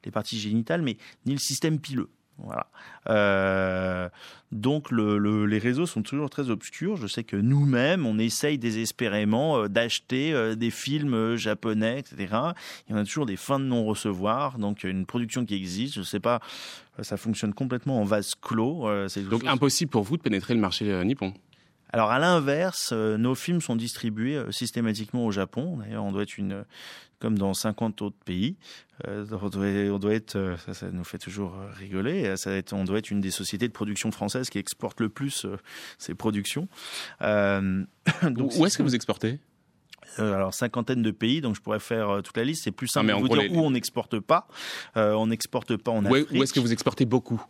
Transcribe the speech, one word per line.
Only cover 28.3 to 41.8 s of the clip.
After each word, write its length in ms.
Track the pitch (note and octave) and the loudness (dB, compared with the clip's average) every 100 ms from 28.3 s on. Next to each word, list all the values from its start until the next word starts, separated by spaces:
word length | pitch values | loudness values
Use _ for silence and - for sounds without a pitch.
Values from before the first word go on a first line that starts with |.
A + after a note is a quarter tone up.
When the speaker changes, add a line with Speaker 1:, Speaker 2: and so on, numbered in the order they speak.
| F2+ A2+ G3 - - _ - - | -2 -2 -2 -14 -20 _ -14 -10
Speaker 1:
euh, 160 | G#2 G#2 | -8 -8
on 180 | G#2+ G2+ | -6 -6
doit, 160 | G2 G2 G2 G2+ | -2 0 2 0
on 60 | G2+ | 0
doit 160 | G#2 A2 | 2 0
être, 200 | G#2+ G2+ | 0 -4
euh, 220 | F#2+ F2 - | -2 -4 -8
ça, 80 | |
ça 180 | F#2+ F#2+ | -10 -8
nous 120 | F2+ | -8
fait 160 | F2 - | -8 -10
toujours, 340 | - G2+ G2 | -10 -6 -6
euh, 160 | F#2+ G2 F#2+ | -8 -14 -14
rigoler, 480 | G2 F#2+ G#2+ F#3+ A#2 | -6 -2 -2 0 0
euh, 100 | F#2+ | -2
ça 140 | F#2+ | -2
va 60 | G2 | -4
être, 180 | F2+ | -2
on 100 | G2 | -2
doit 140 | F#2 G#2 | 0 0
être 140 | G#2 | 0
une 100 | G2+ | -2
des 80 | F#2+ | 0
sociétés 380 | - F#2+ G2+ A#2+ | -2 -4 -2 -4
de 60 | |
production 380 | - G#2 G2+ A2+ | -2 -4 -2 -4
françaises 380 | - G2+ B2+ B2+ | -2 -4 -2 -4
qui 80 | G#2 | -6
exporte 440 | - - A2+ - | -6 -6 -8 -2
le 80 | A2 | -2
plus, 360 | - C#3 - G2 | -2 -6 -4 -6
euh, 120 | G2 - - - - | -8 -12 -16 -16 -14
ses 160 | - F#2 | -10 -2
productions. 520 | A2 G#2 G2 - F#3 - - - - - | 0 0 -2 -4 -6 -10 -12 -12 -12 -2
Euh, 640 | - G#2 G2+ G2 F#2+ F#2+ F#2+ _ - | 2 4 4 4 2 0 -2 _ -2
<coughs> 180 | - E3+ | 2 0
donc 220 | A#2+ C3+ - | 2 0 4
Speaker 2:
Où, 60 | |
où 40 | F3 | 4
est-ce 140 | - | 4
que 40 | |
vous 120 | D3+ A#2+ | 2 2
exportez ? 440 | - G#2 A2 C#3 _ _ _ _ _ - - - | 0 0 0 -2 _ _ _ _ _ -20 -16 -2
Speaker 1:
Euh, 160 | G#2+ | 0
alors, 220 | G2 F#2+ - | 2 0 -2
cinquantaine 480 | B2 B2 A2+ B2+ | -2 -2 -2 2
de 80 | A2 | 0
pays, 300 | F#2 A2+ D3 | 2 2 2
donc 140 | C3+ G2+ | 0 -4
je 60 | |
pourrais 180 | - | -2
faire, 300 | G#2+ | -4